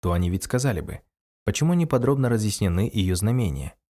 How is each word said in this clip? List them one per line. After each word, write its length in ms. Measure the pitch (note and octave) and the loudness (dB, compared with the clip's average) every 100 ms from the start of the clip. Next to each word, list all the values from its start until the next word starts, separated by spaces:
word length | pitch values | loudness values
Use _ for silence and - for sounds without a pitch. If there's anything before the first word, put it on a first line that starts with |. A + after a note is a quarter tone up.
то 120 | F2+ | -2
они 160 | F2 F2 | 0 0
ведь 140 | F#2 | -2
сказали 380 | - B2 C3+ F2 | -2 -2 -2 -2
бы, 200 | - - _ _ _ _ G#2 | -6 -12 _ _ _ _ -4
«Почему 280 | - D#3+ | 0 2
не 120 | F3 E3 | 2 2
подробно 420 | C3 B2+ C#3 B2 | 2 2 2 2
разъяснены 600 | A2+ G#2+ - G2 F2 A2+ | 2 0 0 0 2 0
ее 240 | G#2+ F#2 F2+ | 0 0 0
знамения?» 600 | G#2 B2+ G2 C#2 C#2 _ | 0 0 -2 -4 -10 _